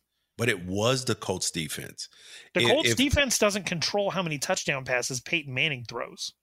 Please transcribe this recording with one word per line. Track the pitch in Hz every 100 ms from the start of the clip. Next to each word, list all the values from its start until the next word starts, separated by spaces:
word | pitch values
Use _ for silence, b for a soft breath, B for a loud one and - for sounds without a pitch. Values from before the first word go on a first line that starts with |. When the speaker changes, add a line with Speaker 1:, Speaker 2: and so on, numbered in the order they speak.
| _ _ _ -
Speaker 1:
But | 117
it | 98 87
was | 98 113 131 120
the | 107
Colts | - 92 -
defense. | 85 78 - - - - B B B B
Speaker 2:
The | -
Speaker 1:
If, | 117
Speaker 2:
Colts | 294 277
Speaker 1:
if | 226
Speaker 2:
defense | 277 294 277 -
doesn't | 208 202 170
control | 170 - 202 202
how | 165
many | 170 143
touchdown | - 190 - 139 131
passes | 123 120 127
Peyton | - 170 147
Manning | 127 156 131 113
throws. | 120 135 - - -